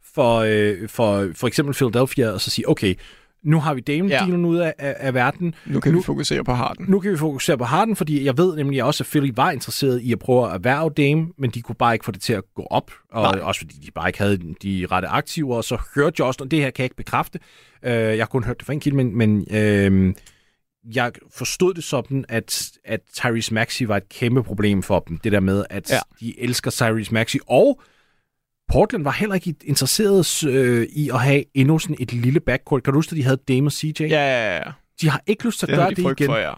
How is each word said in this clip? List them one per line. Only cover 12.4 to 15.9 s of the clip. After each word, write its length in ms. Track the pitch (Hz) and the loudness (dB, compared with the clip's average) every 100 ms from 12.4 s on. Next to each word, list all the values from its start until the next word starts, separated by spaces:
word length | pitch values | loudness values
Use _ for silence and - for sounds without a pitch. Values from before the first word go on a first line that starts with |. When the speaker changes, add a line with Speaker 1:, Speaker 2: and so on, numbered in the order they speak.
| - - | -4 -14
Speaker 1:
gå 120 | - | -4
op, 220 | 123 - - _ | -4 -4 -20 _
og 240 | 113 107 98 | -2 0 0
Speaker 2:
Nej. 60 | |
Speaker 1:
også 160 | 82 - | -4 -6
fordi 140 | 78 71 73 | -10 -20 -14
de 60 | |
bare 180 | 82 87 | -4 -4
ikke 100 | - | 0
havde 180 | 101 98 82 78 | 0 0 -2 -8
de 240 | 98 95 90 | -4 -4 -2
rette 160 | 92 87 | -2 0
aktiver, 480 | 110 - 170 139 117 | -4 -4 -6 -4 -4
og 80 | |
så 140 | 110 123 - | -4 -6 -4